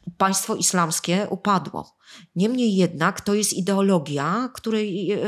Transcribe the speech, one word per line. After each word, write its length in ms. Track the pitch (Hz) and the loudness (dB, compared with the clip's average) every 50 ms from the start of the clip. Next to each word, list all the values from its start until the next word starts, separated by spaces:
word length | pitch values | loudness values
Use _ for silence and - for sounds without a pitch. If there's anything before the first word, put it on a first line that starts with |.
| _ 175 - | _ -16 -2
Państwo 380 | _ 190 190 190 - - - 220 | _ 2 2 2 0 -2 -2 -4
islamskie 720 | - 175 - - 180 170 160 165 - - - 175 190 208 - | -2 0 0 2 2 0 0 0 -4 -2 0 0 0 0 -2
upadło. 680 | - 185 - 208 196 180 147 - - 78 - - _ _ _ - - - - _ _ | -6 -4 0 2 2 2 0 -4 -8 -10 -10 -12 _ _ _ -20 -20 -20 -20 _ _
Niemniej 400 | 170 190 220 254 254 240 220 196 | 0 0 2 2 2 2 2 4
jednak 460 | 190 180 170 170 143 160 190 196 - | 4 2 2 2 0 0 0 0 -2
to 120 | - 202 202 | -2 0 0
jest 200 | 214 208 202 - | 0 0 -2 -2
ideologia, 960 | - 180 202 196 196 196 196 190 170 139 143 143 143 139 160 185 233 262 247 262 | -2 0 0 2 2 4 4 4 2 2 -2 -4 -2 -2 -2 -2 -2 -4 -6 -8
której, 580 | - - 226 220 214 214 208 170 202 190 175 | -8 -6 -4 -2 -2 -2 -2 -4 -4 -2 -2
e, 60 | 208 156 - | -2 -2 -2